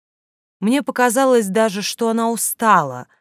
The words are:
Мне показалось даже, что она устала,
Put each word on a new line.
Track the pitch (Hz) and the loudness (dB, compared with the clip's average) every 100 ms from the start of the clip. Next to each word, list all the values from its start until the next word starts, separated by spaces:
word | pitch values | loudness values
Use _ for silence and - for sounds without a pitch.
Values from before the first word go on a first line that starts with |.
| _ _ _ _ _ _ | _ _ _ _ _ _
Мне | 202 277 | 0 0
показалось | - - 247 226 269 240 196 | -2 0 0 2 4 2 2
даже, | 202 220 190 | 0 0 -2
что | 185 - 226 | -8 -4 -2
она | 226 226 | -2 -2
устала, | 233 - - 226 185 143 123 127 _ | -4 -6 -2 2 4 2 -8 -16 _